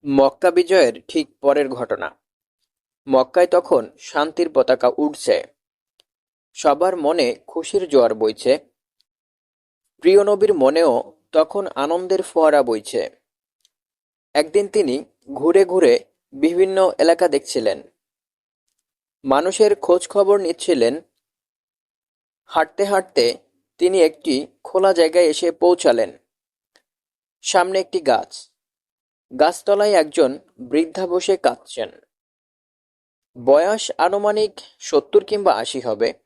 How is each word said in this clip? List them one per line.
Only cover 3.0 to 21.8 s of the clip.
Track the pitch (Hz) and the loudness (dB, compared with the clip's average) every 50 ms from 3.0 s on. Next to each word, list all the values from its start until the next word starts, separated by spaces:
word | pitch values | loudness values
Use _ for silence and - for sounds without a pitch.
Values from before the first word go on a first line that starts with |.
| _ 135 | _ 0
মক্কায় | 135 131 131 - - 180 180 | 0 0 0 2 2 0 0
তখন | 175 - 175 175 - 180 131 113 - _ _ | 2 2 -2 0 0 -2 -2 -2 -4 _ _
শান্তির | - - - 151 147 160 156 - 170 160 - | -20 -8 -4 -4 -4 -4 -2 -4 -4 -2 0
পতাকা | 135 127 - 127 123 - 123 - | -2 2 2 0 0 0 -2 0
উড়ছে, | - 151 151 147 - - - 101 80 - _ _ _ _ _ _ _ _ _ _ _ _ _ _ _ _ _ _ _ _ _ _ | 0 -4 -4 -6 -6 -2 -2 -2 -2 -2 _ _ _ _ _ _ _ _ _ _ _ _ _ _ _ _ _ _ _ _ _ _
সবার | - - 156 143 147 175 185 185 | -2 0 0 0 2 0 -2 -2
মনে | 180 147 143 165 175 139 123 117 - _ | -2 -2 -2 0 0 -2 -2 -2 -6 _
খুশির | - - 165 160 - - 196 185 165 | -12 -10 -10 -10 -4 -4 -4 -4 2
জোয়ার | 143 135 120 113 110 | 2 2 2 2 0
বইছে। | 107 110 110 110 - - 123 135 - _ _ _ _ _ _ _ _ _ _ _ _ _ _ _ _ _ _ _ _ _ _ _ _ _ _ _ | -2 -4 -4 -4 -4 -2 -2 -2 -2 _ _ _ _ _ _ _ _ _ _ _ _ _ _ _ _ _ _ _ _ _ _ _ _ _ _ _
প্রিয় | _ - 339 381 202 202 | _ 0 2 4 4 4
নবীর | 202 - 196 196 214 202 | 2 0 0 2 0 2
মনেও | 160 131 131 147 165 165 151 117 127 - - _ _ _ _ | 2 2 2 4 4 2 2 2 0 -4 -6 _ _ _ _
তখন | - 156 156 156 - 202 196 - - | 0 0 0 0 -2 -8 -8 -8 -6
আনন্দের | - 139 147 165 175 185 180 190 185 | -6 -4 -2 -2 -4 -2 -2 -4 -4
ফোয়ারা | 190 - - 165 160 156 151 147 135 | -4 -4 0 2 2 4 4 2 2
বইছে। | 120 113 107 104 - - 113 78 - _ _ _ _ _ _ _ _ _ _ _ _ _ _ _ _ _ _ _ _ _ _ _ _ _ | 0 -2 -6 -6 -6 -6 -6 -6 -6 _ _ _ _ _ _ _ _ _ _ _ _ _ _ _ _ _ _ _ _ _ _ _ _ _
একদিন | 143 151 156 156 202 202 | -4 -4 0 -2 -2 -2
তিনি | 196 - 214 190 135 123 143 - _ _ _ _ - 139 | 0 -2 -2 -2 -2 -4 -6 -8 _ _ _ _ -16 -12
ঘুরে | 139 143 165 180 190 190 | -4 -2 2 4 4 2
ঘুরে | 180 175 370 - 123 120 - - _ _ _ _ _ | 2 2 2 4 4 2 2 -2 _ _ _ _ _
বিভিন্ন | - 135 147 160 175 175 190 190 190 190 190 180 - | -6 -2 -2 -2 2 0 0 0 2 0 0 0 0
এলাকা | - 147 165 170 165 185 | 0 2 2 2 2 0
দেখছিলেন, | 175 147 139 - - - 135 113 101 90 73 - _ _ _ _ _ _ _ _ _ _ _ _ _ _ _ _ _ _ _ _ _ _ _ _ _ _ _ - | 0 0 -2 -6 -4 -8 -4 -4 -4 -4 -6 -12 _ _ _ _ _ _ _ _ _ _ _ _ _ _ _ _ _ _ _ _ _ _ _ _ _ _ _ -4
মানুষের | 135 135 143 165 185 190 - 214 208 202 | 0 0 0 0 -2 0 2 2 2 2
খোঁজ | 202 - - 175 180 - | -2 0 0 0 0 0
খবর | - - 202 202 190 202 202 | -4 -2 0 2 2 2 0
নিচ্ছিলেন। | 190 165 170 - - - 175 131 117 117 135 160 _ _ _ _ _ _ _ _ _ _ _ _ _ _ _ _ | 0 -4 -6 -6 -2 -2 0 0 0 0 -2 -4 _ _ _ _ _ _ _ _ _ _ _ _ _ _ _ _